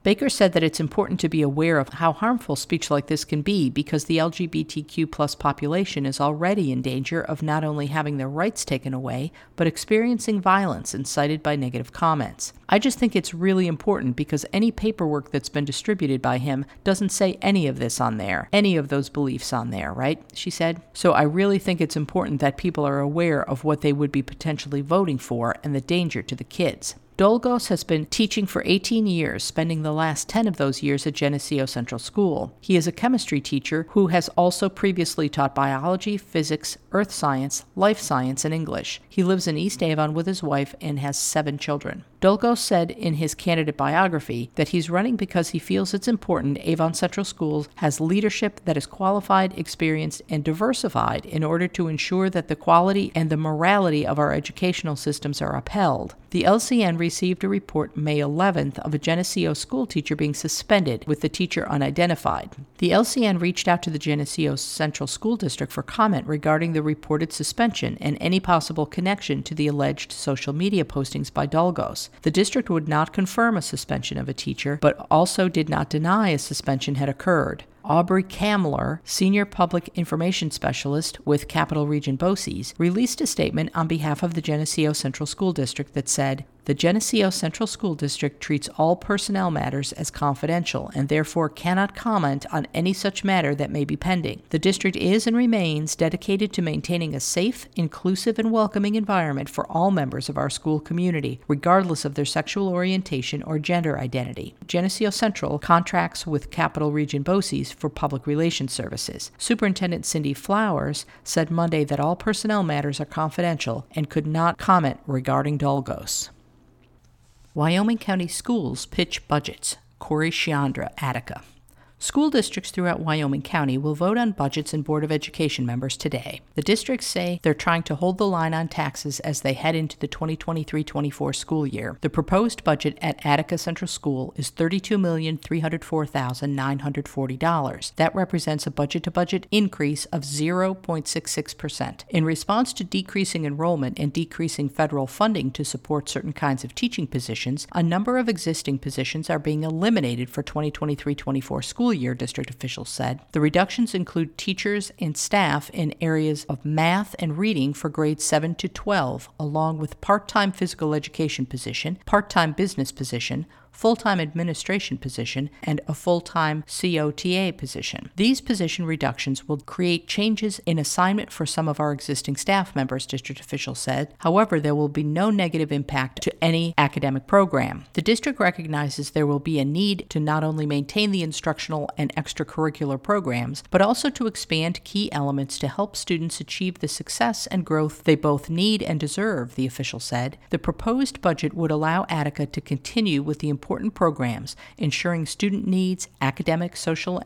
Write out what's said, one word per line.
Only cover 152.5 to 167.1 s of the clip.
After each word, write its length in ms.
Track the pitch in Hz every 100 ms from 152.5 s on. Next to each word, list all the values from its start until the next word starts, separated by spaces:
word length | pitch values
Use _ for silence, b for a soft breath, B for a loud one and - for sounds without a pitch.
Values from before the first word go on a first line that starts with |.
| 123 127 - 123
said. 280 | - 123 139 -
The 80 | 160
reductions 560 | 151 175 190 - 226 190
include 420 | 175 170 160 -
teachers 540 | - 185 208 208 190 -
and 160 | 165 147
staff 540 | - 208 170 143 -
in 260 | - 151 -
areas 420 | 165 160 156 147 -
of 160 | 139 147
math 500 | 156 165 185 208 -
and 200 | 165 151
reading 360 | 214 175 135
for 140 | 147 160
grades 380 | 147 156 151 -
seven 300 | 156 160 170
to 120 | -
twelve, 640 | - - 196 131 127 - -
along 380 | 151 156 160 156
with 240 | 151 -
part-time 500 | - 208 - 214 196
physical 420 | - 185 - 156
education 520 | 151 147 - 156 - 127
position, 520 | 127 - 113 156 185 -
part-time 460 | 208 202 185 160
business 400 | 151 190 - 135
position, 540 | - 127 120 - 131 165 b b
full-time 480 | - 226 226 220 190
administration 800 | 156 165 175 156 - 196 - 131
position, 540 | 131 - 117 135 143 B
and 180 | - 147 -
a 60 |
full-time 680 | 147 - 175 175 170 156 156 -
C 340 | - 185 165
O 120 | 151